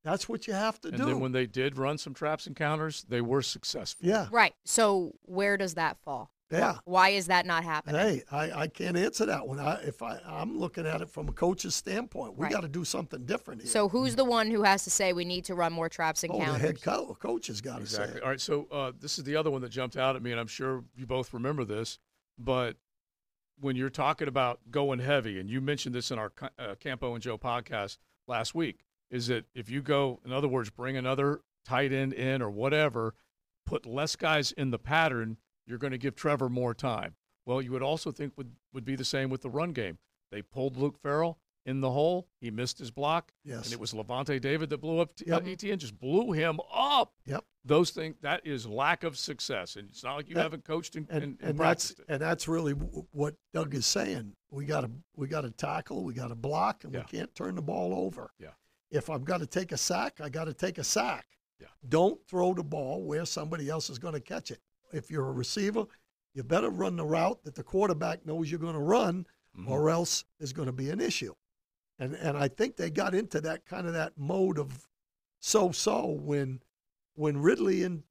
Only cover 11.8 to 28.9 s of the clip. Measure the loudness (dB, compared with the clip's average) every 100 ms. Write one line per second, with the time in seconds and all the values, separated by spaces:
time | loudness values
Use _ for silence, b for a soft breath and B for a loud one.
11.8 | -2 -4 -4 -8 -10 -4 0 0 -2 -4
12.8 | -2 -4 -4 -8 -4 -4 -4 -10 0 4
13.8 | 4 4 2 4 6 6 4 6 6 6
14.8 | 4 4 4 2 0 -2 -4 0 0 2
15.8 | -2 0 0 0 0 0 2 2 2 2
16.8 | 0 0 -2 -6 -2 -2 -4 -8 -8 -8
17.8 | -6 -4 -4 -2 -4 -2 0 -2 -2 -4
18.8 | -4 -6 -6 -6 0 2 2 0 -2 -4
19.8 | -4 2 2 2 -2 -2 -4 -4 -2 -2
20.8 | -8 -14 -4 -2 -2 -4 -2 0 -2 -2
21.8 | -4 -8 _ _ _ -8 0 2 0 -4
22.8 | _ _ _ _ _ _ _ _ -2 0
23.8 | -2 0 0 2 0 2 2 0 -2 0
24.8 | 2 0 2 2 2 -6 -4 -2 -2 -2
25.8 | -2 -4 -4 -4 -6 -8 -14 -10 -10 -8
26.8 | -8 -4 -4 -4 -6 -4 -2 -2 -2 -4
27.8 | -4 -8 _ _ -4 -2 -2 -2 -2 -4
28.8 | _